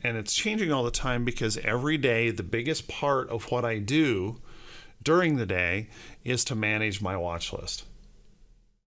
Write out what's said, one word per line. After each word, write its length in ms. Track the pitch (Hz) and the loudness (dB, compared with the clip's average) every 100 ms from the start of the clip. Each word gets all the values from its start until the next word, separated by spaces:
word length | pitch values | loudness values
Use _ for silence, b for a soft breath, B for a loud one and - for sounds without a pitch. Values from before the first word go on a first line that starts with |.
and 120 | 123 113 | -2 -2
it's 180 | 107 | -2
changing 360 | - 214 214 180 | 0 0 0 2
all 140 | 139 | 2
the 60 | 120 | 2
time 320 | - 131 120 | 0 0 2
because 320 | 120 113 110 110 | 0 0 0 0
every 400 | 110 120 143 156 | 0 0 2 2
day 320 | 127 113 117 | 4 4 2
the 140 | 110 | 0
biggest 420 | 87 117 127 156 - | -2 -2 -2 -4 -6
part 420 | - 143 135 - | -2 0 0 0
of 220 | 113 - | -6 -2
what 140 | 123 | 0
I 140 | 117 110 | 0 -2
do 600 | 104 147 151 104 95 123 B B B B B B | 2 4 4 4 -2 -6 B B B B B B
during 340 | 139 175 175 143 | 4 4 6 2
the 100 | 98 | 2
day 420 | 92 87 95 107 B B B | 2 2 0 -4 B B B
is 220 | 123 123 | -2 0
to 100 | - | 0
manage 480 | 110 107 107 107 98 | 0 0 2 0 -2
my 140 | 95 95 | -2 -2
watch 360 | 87 85 - | -2 -4 -6
list. 320 | - 95 - - - - - - - - - _ _ _ | -6 -6 -8 -10 -18 -20 -20 -20 -20 -20 -20 _ _ _